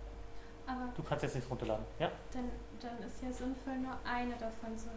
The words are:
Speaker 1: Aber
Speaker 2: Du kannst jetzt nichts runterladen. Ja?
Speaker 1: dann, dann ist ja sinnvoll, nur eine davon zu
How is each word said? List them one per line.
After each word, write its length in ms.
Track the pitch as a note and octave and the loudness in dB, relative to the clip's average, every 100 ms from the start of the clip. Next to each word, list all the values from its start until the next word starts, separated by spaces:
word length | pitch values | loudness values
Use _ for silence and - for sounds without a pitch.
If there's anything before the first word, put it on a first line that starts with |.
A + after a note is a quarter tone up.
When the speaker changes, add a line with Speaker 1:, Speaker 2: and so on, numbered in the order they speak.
| - - - - - - - | -6 -6 -4 -4 -6 -6 -2
Speaker 1:
Aber 220 | B3 B3+ - | 0 0 0
Speaker 2:
Du 60 | |
kannst 180 | D3+ D3 | 2 4
jetzt 120 | C#3 C3 | 4 2
nichts 140 | - | 0
runterladen. 360 | A#2+ A2 G#2+ A2 - | 2 4 2 2 2
Ja? 100 | D#3+ - - | 2 2 -4
Speaker 1:
dann, 160 | C4 B3 A#3 - A3 | -2 0 -2 -4 -6
dann 160 | B3 A#3 A#3 | -4 -4 -4
ist 140 | - | -2
ja 100 | B3+ | -2
sinnvoll, 460 | B3 B3+ C4+ - C4 | 0 0 0 0 0
nur 160 | B3+ - | 0 0
eine 300 | - B3 B3 | 2 2 2
davon 420 | A#3+ A3+ - A3+ A3 | 2 0 -2 -2 -2
zu 100 | A3+ | -2